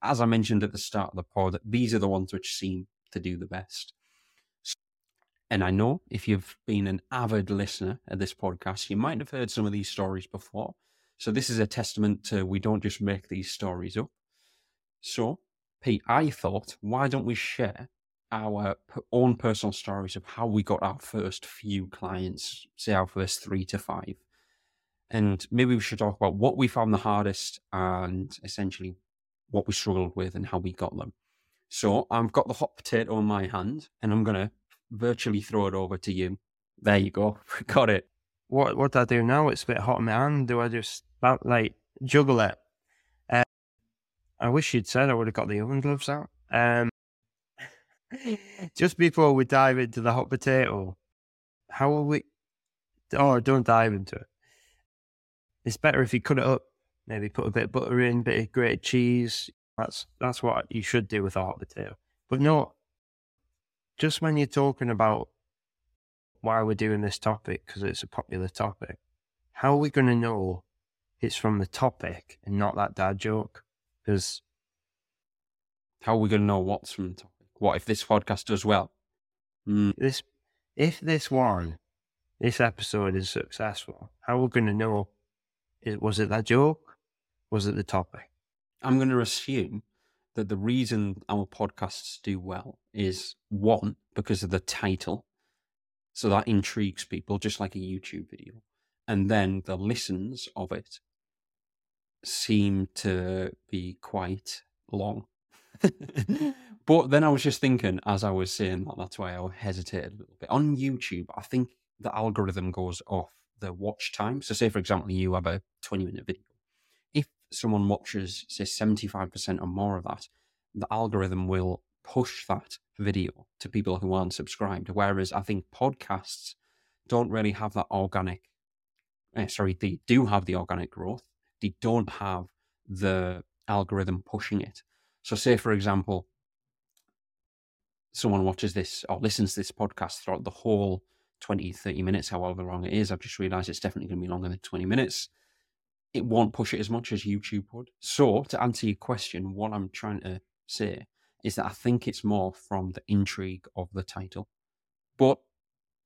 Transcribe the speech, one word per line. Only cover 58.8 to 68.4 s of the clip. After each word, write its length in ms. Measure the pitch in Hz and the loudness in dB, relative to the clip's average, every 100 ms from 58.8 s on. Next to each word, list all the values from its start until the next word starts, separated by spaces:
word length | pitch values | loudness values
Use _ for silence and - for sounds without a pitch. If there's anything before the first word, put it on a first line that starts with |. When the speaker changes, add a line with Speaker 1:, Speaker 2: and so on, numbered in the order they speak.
Speaker 2:
cheese. 640 | - 127 120 123 117 - - - _ - | 0 2 4 2 0 -4 -8 -16 _ -8
That's, 280 | 113 - - _ | -6 -8 -14 _
that's 220 | 127 123 | -4 0
what 240 | 120 117 - | 0 0 -2
you 140 | 113 | -6
should 260 | 101 120 101 | 0 0 2
do 140 | 107 | 0
with 140 | 98 95 | 0 0
a 60 | |
hot 180 | 92 - | -4 -6
potato. 360 | - - 101 - _ _ _ | -10 -10 -12 -12 _ _ _
But 140 | 131 | 2
no, 320 | 147 151 - _ _ _ _ _ _ _ _ _ _ _ _ - | 4 4 2 _ _ _ _ _ _ _ _ _ _ _ _ -2
just 240 | 156 - | -2 0
when 160 | 160 151 | 0 2
you're 100 | 143 | 2
talking 440 | 143 139 131 120 | 2 2 2 0
about 380 | 107 110 107 - _ _ _ _ _ _ _ _ _ _ _ | 4 4 2 -2 _ _ _ _ _ _ _ _ _ _ _
why 200 | 110 113 | 0 2
we're 100 | 110 | 2
doing 280 | 107 110 107 | 2 0 0
this 180 | 104 - | -2 -2
topic, 440 | 110 107 - 98 | -2 -2 -4 -8
'cause 200 | - 98 | -10 -6
it's 180 | 98 - | -6 -6
a 60 | - | -8
popular 400 | - - 95 | -8 -6 -6